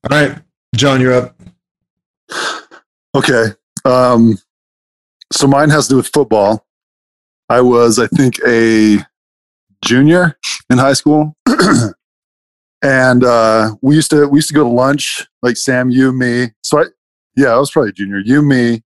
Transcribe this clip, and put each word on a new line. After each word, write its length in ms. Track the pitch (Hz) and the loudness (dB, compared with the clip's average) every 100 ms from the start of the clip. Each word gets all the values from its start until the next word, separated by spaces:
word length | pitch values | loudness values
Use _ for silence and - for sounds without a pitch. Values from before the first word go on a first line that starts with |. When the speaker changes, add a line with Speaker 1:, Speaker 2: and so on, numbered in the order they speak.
| - | -2
Speaker 1:
All 80 | 147 | 0
right, 200 | 143 - _ _ _ 117 | -2 -4 _ _ _ -2
John, 260 | 139 131 | 0 2
you're 120 | 127 | 2
up. 220 | 127 123 _ - _ _ _ _ _ _ _ _ - - - - - _ _ _ - | 0 -2 _ -20 _ _ _ _ _ _ _ _ -10 -10 -10 -18 -20 _ _ _ -4
Speaker 2:
Okay. 300 | - 123 110 - _ - - | -2 -2 -4 -8 _ -8 -2
Um, 520 | 127 123 117 113 98 _ _ _ _ _ _ _ _ _ | 0 2 2 2 0 _ _ _ _ _ _ _ _ _
so 160 | - 139 | -2 0
mine 220 | 139 151 | 2 2
has 180 | 151 131 | 0 2
to 60 | |
do 40 | 135 | -2
with 100 | 120 | 0
football. 580 | 151 131 110 101 110 _ _ _ _ _ _ _ _ _ | -2 0 0 0 -2 _ _ _ _ _ _ _ _ _
I 120 | 123 | 2
was, 380 | 123 120 117 107 | 2 4 2 2
I 80 | 113 | -2
think, 320 | - 135 - 120 | 0 -2 -2 -2
a 500 | 117 113 113 110 104 - _ _ _ _ _ _ _ | 0 2 2 2 0 -2 _ _ _ _ _ _ _
junior 540 | - 123 147 180 175 - - - _ | -2 2 2 2 0 -4 -12 -14 _
in 80 | 123 | 0
high 160 | 135 | 0
school. 420 | 135 151 151 156 - - | 0 0 0 -2 -4 -4
<clears throat> 0 | 294 185 156 110 - _ _ _ _ _ _ _ _ | 0 0 0 -2 -8 _ _ _ _ _ _ _ _
And, 420 | 139 131 127 123 | -2 0 2 2
uh, 480 | 123 117 110 110 110 107 | 2 2 2 0 -2 -2
we 140 | 131 151 | 0 0
used 160 | 156 | 2
to, 160 | 151 143 | 0 2
we 100 | 143 | 2
used 120 | 156 | 0
to 40 | |
go 100 | 151 | 0
to 60 | 127 | 0
lunch, 560 | 120 131 143 - - - _ | 0 0 -2 -6 -10 -14 _
like, 160 | 123 120 | -6 -4
Sam, 320 | - 127 127 | -4 -2 0
you, 220 | 123 131 | 0 0
me. 380 | 127 123 120 123 _ | 0 -4 -4 -6 _
So 180 | - 147 | -4 -2
I, 20 | 165 _ _ _ _ - | -2 _ _ _ _ -2
yeah, 120 | 139 | 0
I 100 | 117 | 0
was 140 | 139 | 0
probably 180 | 165 113 | -2 -4
a 40 | |
junior. 260 | 98 98 101 | -6 -8 -6
You, 240 | 104 143 | 0 0
me. 400 | 147 131 120 117 | 2 0 0 -2